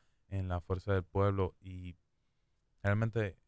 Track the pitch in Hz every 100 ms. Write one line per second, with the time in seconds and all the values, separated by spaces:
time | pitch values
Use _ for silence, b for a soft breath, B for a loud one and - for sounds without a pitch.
0 | _ _ - 98 92 87 - 90 - 95
1 | 87 98 101 98 92 - 95 92 90 -
2 | _ _ _ _ _ _ _ _ 101 104
3 | 113 113 101 -